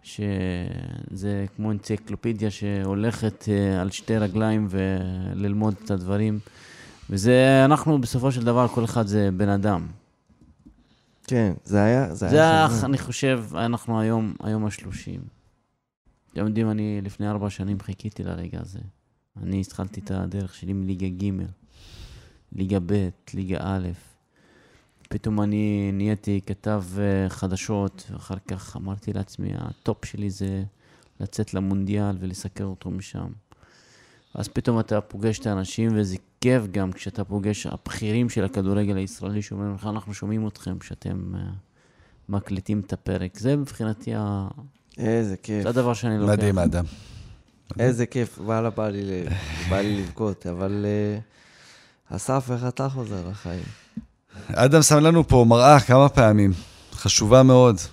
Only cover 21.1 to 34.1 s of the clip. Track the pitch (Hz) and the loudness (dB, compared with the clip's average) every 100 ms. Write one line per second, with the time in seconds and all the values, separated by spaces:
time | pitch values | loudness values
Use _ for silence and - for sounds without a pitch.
21.1 | 92 101 95 90 92 _ _ - - - | -4 -4 -4 -6 -12 _ _ -20 -20 -20
22.1 | - - _ _ - 95 98 87 101 92 | -20 -20 _ _ -8 -2 -2 0 0 -2
23.1 | - - 90 95 92 - 98 90 87 - | -6 -14 -8 -6 -4 -4 -4 -4 -8 -14
24.1 | _ _ _ _ _ _ _ _ _ _ | _ _ _ _ _ _ _ _ _ _
25.1 | 98 - 107 104 104 107 104 98 98 101 | -6 -2 -2 0 0 0 0 -2 -2 -2
26.1 | 107 - 101 98 98 - 107 90 95 101 | -2 -2 -4 -4 -8 -4 -4 -4 -4 0
27.1 | 98 95 - 98 92 - 104 98 - - | 0 0 -2 -4 -4 -4 -2 -2 -6 -16
28.1 | 98 95 95 - 95 101 - 95 98 - | -16 -10 -12 -8 -12 -10 -12 -8 -8 -6
29.1 | 101 95 - 95 98 80 - - 107 - | -6 -8 -8 -8 -6 -8 -8 -6 -6 -8
30.1 | 101 101 98 98 95 98 _ _ _ _ | -8 -8 -6 -4 -4 -6 _ _ _ _
31.1 | _ 101 - 107 92 98 98 95 101 104 | _ -10 -6 -6 -4 -2 -2 -2 -2 -2
32.1 | 95 95 95 95 - 98 92 92 92 98 | -4 -8 -8 -12 -8 -10 -8 -10 -10 -10
33.1 | - 90 95 _ _ _ _ _ _ _ | -10 -12 -14 _ _ _ _ _ _ _